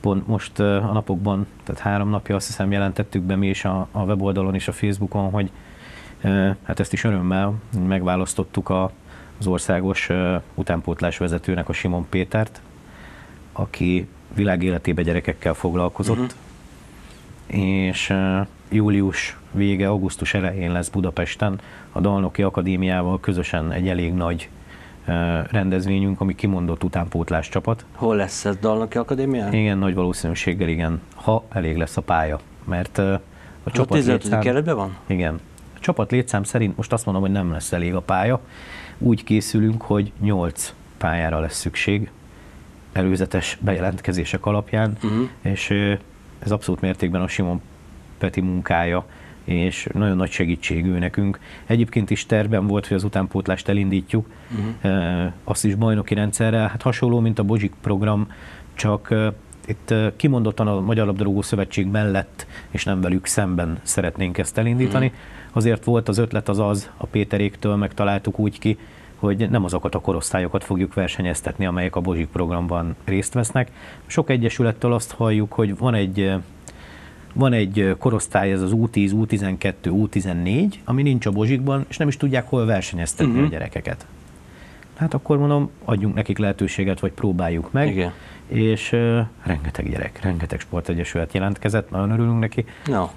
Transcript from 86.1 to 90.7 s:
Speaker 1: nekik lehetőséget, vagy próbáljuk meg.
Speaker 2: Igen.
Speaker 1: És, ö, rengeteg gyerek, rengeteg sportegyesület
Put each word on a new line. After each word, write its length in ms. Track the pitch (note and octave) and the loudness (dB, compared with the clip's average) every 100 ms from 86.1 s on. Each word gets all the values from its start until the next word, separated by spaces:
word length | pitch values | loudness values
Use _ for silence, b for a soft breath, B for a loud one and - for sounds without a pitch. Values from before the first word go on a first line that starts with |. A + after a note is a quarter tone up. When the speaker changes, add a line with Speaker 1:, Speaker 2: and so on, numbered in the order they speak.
Speaker 1:
nekik 240 | F#2+ G#2 G2+ | 0 -2 0
lehetőséget, 640 | G#2 G2 F#2+ - F#2+ F#2 | 0 2 -2 0 -2 0
vagy 120 | F#2+ | -2
próbáljuk 600 | - G#2 F2+ E2+ E2 D#2+ | -2 0 0 0 -2 -2
meg. 160 | C3 D3 | 0 2
Speaker 2:
Igen. 240 | F#2+ F2+ - B B - | 2 -2 -4 B B -4
Speaker 1:
És, 460 | - A2 A2 - | 2 4 2 2
ö, 280 | A#2+ A#2+ A#2 A2 - | 2 4 2 0 -4
rengeteg 480 | - E2 D2 - - | -4 -2 -2 -4 -4
gyerek, 280 | - - - | -4 -6 -4
rengeteg 380 | F#2+ E2+ E2 F2+ | -2 -2 -4 -6
sportegyesület 720 | - | -6